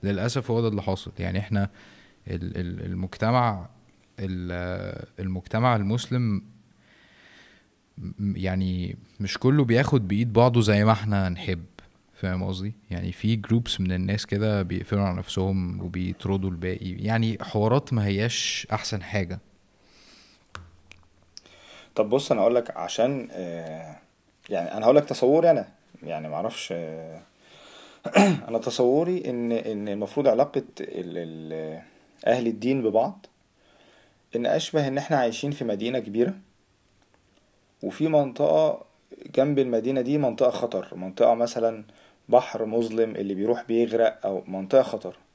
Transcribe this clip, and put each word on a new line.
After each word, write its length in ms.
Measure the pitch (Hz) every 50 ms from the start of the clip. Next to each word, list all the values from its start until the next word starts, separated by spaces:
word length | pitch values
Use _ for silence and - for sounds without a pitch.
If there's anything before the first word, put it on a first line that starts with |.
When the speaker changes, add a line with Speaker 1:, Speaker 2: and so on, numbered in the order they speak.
| -
Speaker 1:
للأسف 480 | 98 101 92 98 120 120 139 117 -
هو 100 | 113 117
ده 60 | 117
اللي 140 | 113 104 101
حاصل. 300 | 92 - 95 - - - - -
يعني 200 | 92 90 92 95
إحنا 300 | 101 - 104 101 98 101 - - - - - - - - _ _ _
ال-، 300 | - 92 87 90 90 -
ال-، 280 | - 90 87 90 90 -
المجتمع، 800 | 92 92 90 92 92 - - - 110 120 127 123 117 104 95 85 - - _ _ _ _ _ _ _ _ -
ال-، 840 | 101 92 92 90 90 87 87 87 90 90 92 95 95 92 - - - - _ -
المجتمع 560 | 92 95 92 92 - - - 110 120 127 120
المسلم 680 | 110 101 98 110 120 120 - 127 123 123 113 104 95 - - - - _ _ _ _ _ _ _ _ _ _ _ _ _ - - - - - _ _ _ _ _ _ _ _ _
م-، 400 | - - 90 - - 101 101 95
يعني 600 | 85 92 95 92 95 95 92 90 90 90 92 95 - - - _ _
مش 180 | 101 98 -
كله 260 | - - 127 139 151 139
بياخد 440 | 117 117 117 117 120 143 131 107
بإيد 260 | 90 101 104 120 120 101
بعضه 280 | 113 120 127 120 120
زي 240 | 110 104 104 101 104
ما 60 | 110
إحنا 380 | 110 104 107 107 104 98 95 92
نحب. 340 | 87 85 - - 92 85 82 - _ - - - _ _ _ _ _
فاهم 300 | - - 92 92 92 92
قصدي؟ 300 | 95 92 92 95 104 117 - _ _
يعني 200 | 90 87 92 90
في 240 | 90 - - 107 113
جروبس 460 | 110 98 - 110 120 117 - - -
من 100 | 95 92
الناس 340 | 92 90 92 98 98 104 -
كده 360 | - - 101 107 110 104 101
بيقفلوا 420 | 95 87 92 92 - - 107 101 101
على 140 | 95 90
نفسهم 640 | 90 90 - - 101 95 95 95 95 90 87 90 92
وبيطردوا 680 | 92 87 87 90 90 90 92 - - 98 98 95 95 95
الباقي. 420 | 90 82 87 92 92 90 - 92
يعني 460 | 90 - - 107 113 113 113 113 110 101
حوارات 520 | - - - 107 104 110 120 143 - - 127
ما 120 | 113 104
هياش 640 | 101 98 98 107 120 117 - - - - - - -
أحسن 320 | 107 107 - - - 101 90
حاجة. 360 | - - 104 95 85 92 104 _ _ _ _ _ _ _ _ _ _ _ - - - - - - _ _ _ _ _ _ - - - _ _ _ _ - - - _ _ _ _ _ _ - _ - - - - - - - - _ _
Speaker 2:
طب 140 | - 107 104
بص، 220 | 113 135 139 -
أنا 100 | 135 110
أقول 140 | 95 113 120
لك 220 | 123 117 - -
عشان، 500 | - 85 - - - 113 131 143 135 113 -
آه، 640 | - 90 90 87 85 85 82 80 78 80 80 78 - - _ _ _ _ _ _ _ _ _ -
يعني 280 | 104 87 87 85 -
أنا 80 | 104 107
هقول 100 | 117 135
لك 100 | 147 147
تصوري 460 | - 139 - 131 123 143 165 165 170
أنا. 160 | 160 127 98 - _ _ _ _ _ - -
يعني 260 | - 82 78 78 78
معرفش، 400 | 76 78 92 113 - - - -
آه، 500 | - 85 85 80 80 80 80 80 80 76 - _ _ _ _ - - - - - - - - - - - _
<clears throat> 420 | - - 202 202 196 170 143 - -
أنا 80 | 117
تصوري 720 | 113 117 127 120 - 127 123 131 151 170 175 180 180 - -
إن، 220 | 123 120 120 117
إن 360 | 117 110 - 113 110 104 104
المفروض 400 | 104 101 104 107 98 - 143 139
علاقة 360 | 135 110 113 143 143 - 135 - - - -
ال-، 360 | - - - - 90 87 80
ال-، 640 | 85 85 80 80 80 80 78 80 80 78 78 80 82 - - _ _ _ _ _ - -
أهل 200 | - 120 127 120
الدين 360 | 117 110 104 110 123 135 135 117
ببعض، 420 | 110 101 110 120 190 196 - - - _ _ _ _ _ _ _ _ _ _ _ _ _ _ _ _ _ _ _ _ -
إن 100 | 120 120
أشبه 420 | - - 156 - - - 156 143
إن 100 | 135 131
إحنا 200 | 143 143 - 160
عايشين 340 | 139 123 120 113 - - 143
في 140 | 139 - 139
مدينة 340 | 113 107 98 110 117 127 127
كبيرة، 340 | 104 - 101 113 123 - 190 - - _ _ _ _ _ _ _ _ _ _ _ _ _ _ _ _ _ _ _ _ _ _ _ _ _ _ _ -
وفي 240 | 98 - - 151
منطقة 760 | 160 156 147 143 135 117 - 147 151 160 156 156 151 - - - _ _ _ _ _ - - - - -
جنب 240 | - 135 147 147 139
المدينة 420 | 135 127 120 113 110 127 135 135
دي 160 | 123 127 143
منطقة 320 | 151 143 127 107 - - 123
خطر، 440 | - - - 117 - 95 87 - -
منطقة 380 | 87 92 95 95 - 117 120 117
مثلًا 500 | 113 120 117 - 120 113 113 113 107 107 - - - - - _ _ _ -
بحر 360 | 120 123 123 - - 110 113
مظلم 500 | 107 110 117 117 113 110 113 113 113 110
اللي 180 | - 101 98 98
بيروح 300 | 92 101 110 123 123 -
بيغرق، 640 | - 117 113 117 110 107 113 117 110 - - -
أو 180 | 104 98 92 -
منطقة 340 | - 92 95 98 95 - 135
خطر. 360 | 127 - - 104 - 92 - - _ _